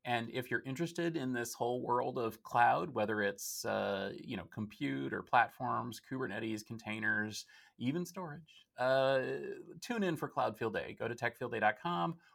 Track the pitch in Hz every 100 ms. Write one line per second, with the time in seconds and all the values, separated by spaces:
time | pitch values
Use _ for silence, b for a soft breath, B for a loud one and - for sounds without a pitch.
0 | - 120 117 131 123 117 123 135 165 170
1 | 170 160 131 123 117 - 120 127 123 123
2 | 131 127 113 110 - 120 120 135 170 120
3 | 107 107 101 98 - - 113 101 101 98
4 | 98 - - 107 - - 107 - 139 135
5 | 135 101 - 123 113 - 127 117 120 120
6 | - 131 131 104 113 107 - 113 - 107
7 | 110 107 107 104 - b b b 120 160
8 | 175 175 175 147 160 - _ - 127 131
9 | 135 135 127 135 143 - - 165 - 240
10 | 190 156 147 - 120 110 113 101 62 101
11 | 113 117 120 - 123 113 107 107 170 175
12 | 170 165 b